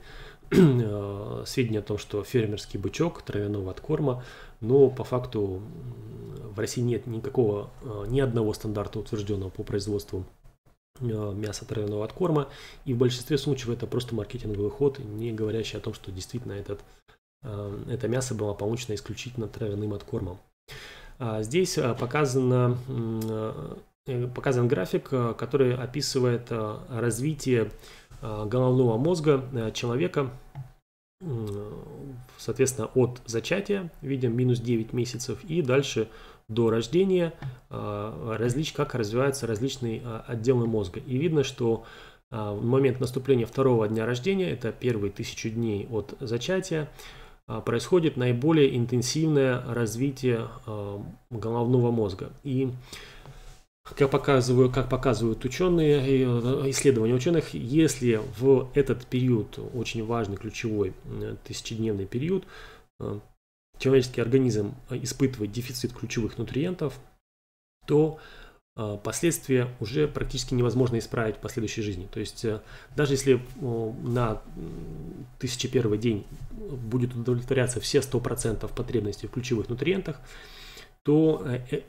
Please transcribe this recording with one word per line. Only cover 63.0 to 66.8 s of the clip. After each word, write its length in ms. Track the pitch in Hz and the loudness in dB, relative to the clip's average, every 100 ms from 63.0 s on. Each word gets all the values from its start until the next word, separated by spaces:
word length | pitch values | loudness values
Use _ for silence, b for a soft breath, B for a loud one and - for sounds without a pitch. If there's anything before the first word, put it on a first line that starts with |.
э, 180 | 110 104 - _ _ _ _ - | -8 -8 -12 _ _ _ _ -2
человеческий 440 | 131 135 127 - | 4 6 4 0
организм, 520 | 117 135 127 107 104 - - | 4 4 4 2 -2 -6 -10
э, 80 | 123 | -8
испытывает 500 | 127 - 135 127 104 | -6 0 0 0 -6
дефицит 400 | 113 117 127 123 | -4 -6 -6 -6
ключевых 460 | - 117 - 104 - | -6 -6 -4 -4 -4
нутриентов, 600 | 107 127 175 175 | -4 -2 -2 -2